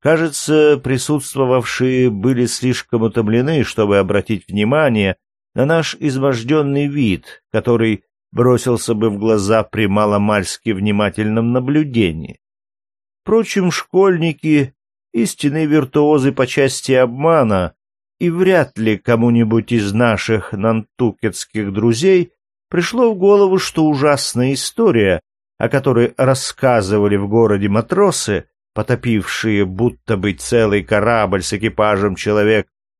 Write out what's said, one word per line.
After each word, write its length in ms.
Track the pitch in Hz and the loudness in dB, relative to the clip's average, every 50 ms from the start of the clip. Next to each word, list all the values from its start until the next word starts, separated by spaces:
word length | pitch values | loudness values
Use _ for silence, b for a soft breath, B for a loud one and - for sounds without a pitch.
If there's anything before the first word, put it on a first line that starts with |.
Кажется, 760 | _ 143 160 156 160 165 143 - - - 151 151 151 151 147 135 | _ 2 0 2 0 -2 -4 -6 -4 0 2 4 4 4 4 2
присутствовавшие 1300 | 131 127 131 127 - - 147 147 135 - - 135 135 127 127 127 117 - - - 123 127 131 127 127 123 | 0 -4 -4 -4 -2 -2 -4 -4 -4 -6 -4 -2 0 2 2 0 0 -2 -4 -2 -2 0 2 2 2 0
были 360 | 110 98 95 123 135 120 123 | 0 0 0 0 0 0 0
слишком 580 | 113 - - - 131 123 - - _ - 117 110 | -2 -2 -2 -2 -2 -2 -2 -4 _ -4 -2 -2
утомлены, 600 | 113 98 117 113 104 107 117 127 143 165 156 120 | 0 0 0 -2 0 0 0 0 0 0 0 -2
чтобы 340 | - - - 110 101 101 98 | -2 0 -2 0 2 2 2
обратить 500 | 98 92 98 101 95 - 113 95 - _ | 2 2 0 -2 -2 -2 -6 -6 -6 _
внимание 680 | 90 104 104 107 135 151 156 143 117 107 101 98 90 _ _ _ _ _ _ _ _ | -4 -2 0 0 2 2 2 2 0 0 0 0 -2 _ _ _ _ _ _ _ _
на 120 | - 123 | -2 0
наш 300 | 143 160 165 156 - - - | 0 0 0 -2 -4 -8 -6
измождённый 880 | - 147 127 135 135 139 135 113 113 120 151 156 147 139 139 139 143 143 | -4 -4 -2 0 0 0 -2 -2 -2 -2 0 0 0 0 -2 -2 -2 -2
вид, 560 | 143 147 139 110 92 82 - - - - _ _ | -2 -2 0 0 0 -2 -6 -14 -20 -20 _ _
который 540 | _ 110 101 - 120 113 113 113 107 98 _ _ _ _ _ _ | _ -4 0 0 0 2 2 0 0 -2 _ _ _ _ _ _
бросился 600 | - - 120 127 123 117 - 131 120 110 - - 117 | -4 0 2 2 2 2 0 -2 -2 -2 -2 -4 -2
бы 160 | 104 107 113 | 0 0 -2
в 80 | 101 101 | -2 0
глаза 460 | 104 110 110 107 98 98 110 113 104 | 0 0 0 2 2 2 0 0 0
при 240 | - - 104 110 101 | -2 -4 -2 -2 0
маломальски 800 | 95 104 107 104 104 101 104 104 107 104 95 - - - _ 113 | 2 2 2 2 2 0 0 0 0 -2 -2 -4 -10 -8 _ -4
внимательном 840 | 107 95 98 107 104 101 104 101 - - 110 107 107 113 113 117 | -4 -2 -2 -2 0 0 -2 -2 -2 -4 -4 -2 -2 -2 -2 0
наблюдении. 880 | 120 127 127 127 143 151 156 147 127 113 107 87 80 80 78 - 64 _ _ _ _ _ _ _ _ _ _ _ _ _ _ _ _ _ | -2 -2 -2 0 -2 -2 -2 -2 0 0 0 0 -2 -4 -12 -14 -16 _ _ _ _ _ _ _ _ _ _ _ _ _ _ _ _ _
Впрочем, 500 | _ - 214 226 226 - - 202 180 180 | _ 0 0 0 0 0 -2 -2 -2 0
школьники — 1000 | 156 - - _ - 180 196 196 190 170 156 165 156 - - 156 156 147 139 131 _ _ _ _ _ _ _ _ _ | -2 -4 -8 _ 0 2 2 2 2 2 0 -2 -4 -4 -2 0 2 2 0 -2 _ _ _ _ _ _ _ _ _
истинные 520 | 113 233 190 - _ - 147 139 156 160 | -4 -4 -4 -4 _ -4 -4 -2 -2 -2
виртуозы 680 | 151 147 156 139 127 _ 156 147 147 151 147 131 139 | 2 2 0 0 0 _ 0 2 4 2 2 2 0
по 160 | 135 - 135 123 | 0 0 -2 -2
части 460 | - - 139 135 131 - - - 131 | 0 0 0 0 0 -4 -2 0 2
обмана, 840 | 127 127 120 117 131 143 160 165 160 135 110 104 95 90 82 - _ _ _ _ _ _ _ _ _ | 2 2 2 0 -2 0 2 2 4 2 2 2 0 -2 -2 -6 _ _ _ _ _ _ _ _ _
и 100 | - 175 | -4 -2
вряд 480 | 165 170 185 185 190 175 143 - _ - | 0 0 2 2 4 2 2 0 _ -4
ли 200 | 110 110 107 101 | 0 0 0 0
кому-нибудь 720 | _ - 120 113 117 120 117 117 117 107 113 117 107 - | _ -2 0 2 2 2 4 2 2 2 0 -2 0 0
из 220 | 120 117 104 101 98 | -2 -2 0 0 0
наших 580 | 110 123 120 110 98 - - 113 104 95 - | 0 2 2 0 0 0 -2 -2 -2 -2 -6
нантукетских 1200 | - 101 98 110 113 113 107 _ _ _ 127 113 98 _ - 110 90 - - _ _ 110 107 101 | -8 -4 -2 0 0 -2 -4 _ _ _ -2 -2 -2 _ -6 -6 -6 -6 -14 _ _ -6 -6 -4
друзей 640 | 98 101 107 120 117 110 151 190 190 180 170 - _ _ _ _ _ _ _ _ | -4 0 0 0 0 2 2 2 4 2 2 -2 _ _ _ _ _ _ _ _
пришло 440 | - 165 175 - - 233 254 233 220 | -4 -4 -4 -2 -2 0 0 0 0
в 40 | 185 | 2
голову, 400 | 180 196 208 202 202 190 185 190 | 2 4 4 4 4 2 2 0
что 280 | 185 - - - 160 | -2 -4 -2 0 0
ужасная 680 | 156 151 139 135 151 143 135 - - - 117 123 131 139 | 0 2 2 2 0 0 0 -2 -6 -4 -2 -2 -2 -2
история, 680 | 131 - - - - 233 214 147 113 104 98 90 82 _ _ _ _ _ _ _ _ | -4 -6 -10 -4 0 0 2 4 4 2 2 2 -2 _ _ _ _ _ _ _ _
о 120 | - 117 | -6 -2
которой 440 | - 139 127 139 127 113 120 - - - | -2 -2 0 2 2 2 2 0 0 0
рассказывали 1000 | 131 131 135 127 - - - - - 135 123 117 101 92 104 104 101 104 104 | 0 0 0 -2 -4 -10 -10 -2 0 2 2 2 0 0 0 0 2 2 0
в 120 | 98 101 101 | 0 -2 0
городе 420 | 104 117 117 107 104 98 98 104 | 2 2 4 4 2 0 0 0
матросы, 760 | 98 110 113 - - - 208 - - - - - 104 87 - _ _ _ _ _ _ | 0 -2 -2 -2 0 0 2 2 0 -2 -4 -4 -4 -4 -4 _ _ _ _ _ _
потопившие 920 | - 107 - 131 117 - 120 113 107 92 - - - - 113 107 101 101 | -8 -4 -2 -4 -4 -2 -2 -2 -2 -2 -4 -8 -6 -2 -2 0 0 0
будто 520 | 92 92 92 117 123 117 - _ - 117 98 | -2 -2 -2 -2 -2 -2 -4 _ -6 -4 -2
бы 160 | 90 104 92 | -2 -4 -4
целый 500 | - - - - 120 113 107 101 104 92 | -4 -6 -2 0 2 2 2 2 0 0
корабль 580 | - 107 104 101 107 120 113 107 95 92 98 | 0 0 0 2 2 0 0 0 0 0 -2
с 120 | 90 - - | -2 -4 -6
экипажем 600 | 104 104 113 - - 107 107 104 98 98 104 95 | -4 -4 -4 -2 0 0 0 2 0 0 -2 -4
человек 520 | - - - 104 104 104 107 110 107 101 _ _ _ _ _ _ _ | -4 -4 -2 0 2 2 2 2 0 0 _ _ _ _ _ _ _